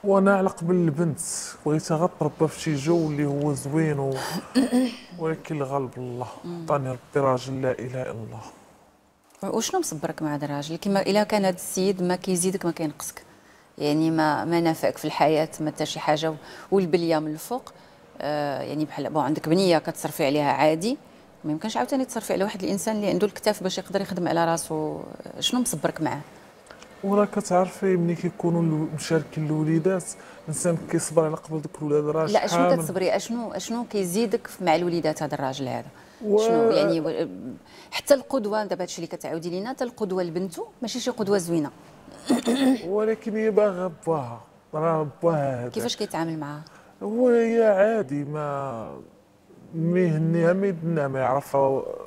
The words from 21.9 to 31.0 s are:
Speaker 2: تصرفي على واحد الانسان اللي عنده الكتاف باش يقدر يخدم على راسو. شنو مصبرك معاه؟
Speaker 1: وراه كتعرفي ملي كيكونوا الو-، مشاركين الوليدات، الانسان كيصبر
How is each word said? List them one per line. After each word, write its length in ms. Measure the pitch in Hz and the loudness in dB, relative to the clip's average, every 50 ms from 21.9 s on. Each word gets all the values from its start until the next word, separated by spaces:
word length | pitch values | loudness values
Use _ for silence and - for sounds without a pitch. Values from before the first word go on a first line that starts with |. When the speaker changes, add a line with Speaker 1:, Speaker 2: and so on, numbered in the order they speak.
| 285 262 262 | 0 -2 -2
Speaker 2:
تصرفي 280 | 254 - 233 - - 196 | -2 -4 -8 -2 -2 0
على 100 | 180 190 | 0 0
واحد 200 | 214 214 190 185 | -2 -2 -4 -2
الانسان 320 | 151 196 196 - 226 220 | -2 -2 -2 -2 -2 -2
اللي 140 | 214 208 196 | 0 0 0
عنده 180 | 170 180 202 | 2 2 2
الكتاف 360 | 202 - - - 214 208 - 175 | 0 -2 0 0 0 0 0 -2
باش 140 | 185 - | -4 -4
يقدر 240 | - - - 185 196 | -4 -6 -2 -2 -2
يخدم 260 | 196 - 196 180 175 | -2 -2 -2 -2 0
على 180 | 165 - 165 170 | 0 2 2 4
راسو. 540 | 165 165 165 - - 160 156 156 151 151 151 - - - - - - - - | 2 2 0 -2 -4 -4 -4 -4 -4 -6 -8 -10 -12 -14 -16 -16 -14 -8 -4
شنو 220 | - - - 254 | -2 0 0 0
مصبرك 400 | 240 - - 151 - 165 - - | 0 0 -2 -2 -2 -2 -2 0
معاه؟ 200 | 160 - 117 143 147 - - - - - - - - - - - - - - - - | -2 -2 -2 -4 -8 -12 -20 -20 -20 -20 -20 -20 -20 -20 -20 -20 -20 -20 -14 -6 -2
Speaker 1:
وراه 220 | 196 202 208 208 | 2 4 4 2
كتعرفي 720 | 202 - 208 202 - 180 180 190 180 - - 196 190 185 | 2 0 -4 -2 2 2 2 2 2 -2 -2 2 2 2
ملي 180 | 175 170 170 170 | 4 2 0 0
كيكونوا 460 | 165 - 175 - - - 170 170 170 | 0 -2 -6 -4 0 0 0 2 2
الو-، 340 | 170 165 156 151 160 - 156 | 2 2 2 0 -2 -4 -4
مشاركين 500 | 147 - - 165 160 151 - - 156 156 | -6 -2 0 0 0 0 -2 -6 -4 -2
الوليدات، 580 | 147 156 156 156 151 160 165 156 185 190 180 170 - - - - - - - - | -2 0 0 2 2 2 2 2 2 0 0 -4 -6 -14 -14 -18 -20 -20 -16 -10
الانسان 340 | - 156 - - 180 170 156 - - | -8 -6 -2 0 0 0 0 -2 -2
كيصبر 340 | - 165 | -2 -2